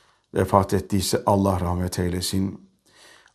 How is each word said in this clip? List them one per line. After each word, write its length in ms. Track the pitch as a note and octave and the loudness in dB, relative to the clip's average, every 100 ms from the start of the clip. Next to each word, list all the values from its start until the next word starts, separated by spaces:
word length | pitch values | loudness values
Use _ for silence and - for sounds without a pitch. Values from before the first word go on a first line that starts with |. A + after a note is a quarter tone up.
| _ _ _ | _ _ _
Vefat 400 | - F#2+ G2 F#2+ | -2 4 4 4
ettiyse 500 | G2 - G2+ - - | -2 -2 -2 0 0
Allah 340 | - G2+ G2 F2+ | 2 2 2 0
rahmet 400 | F2 F2+ F2+ - | -2 -2 -4 -2
eylesin. 720 | F2+ F2+ - F#2+ F#2+ - - _ _ _ - - _ | -4 -4 -4 -4 -4 -6 -18 _ _ _ -20 -20 _